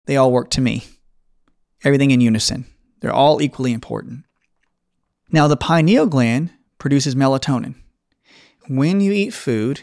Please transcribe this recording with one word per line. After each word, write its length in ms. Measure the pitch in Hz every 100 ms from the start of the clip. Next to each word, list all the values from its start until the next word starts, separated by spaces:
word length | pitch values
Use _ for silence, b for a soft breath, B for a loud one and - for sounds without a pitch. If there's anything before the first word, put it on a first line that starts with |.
| -
They 100 | 139
all 140 | 131
work 180 | 123 -
to 100 | -
me. 240 | 123 110 - _ _ _ _ _ _ _ _ _
Everything 300 | 143 139 139
in 80 | 127
unison. 440 | 117 110 - - 123 _ _ _
They're 120 | -
all 300 | - 143 147
equally 300 | 147 - 127
important. 540 | 113 - 53 - 120 - _ _ _ _ _ _ _ _ _ -
Now, 160 | 160 147
the 80 | 147
pineal 500 | - 165 160 247 240
gland 460 | 139 117 120 170 _ _ -
produces 380 | 143 139 139 127
melatonin. 580 | 135 135 147 127 - - - _ _ _ b b b b -
When 320 | 131 147 196
you 100 | 196
eat 240 | 202 202
food 460 | - - 110 113 143